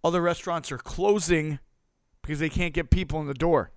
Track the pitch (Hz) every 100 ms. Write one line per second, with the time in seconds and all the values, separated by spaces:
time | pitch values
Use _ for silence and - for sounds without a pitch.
0 | 170 175 175 165 - 170 - 131 - -
1 | 196 208 165 170 156 147 - _ _ _
2 | _ _ - 147 160 185 175 147 151 180
3 | 170 151 147 135 160 156 101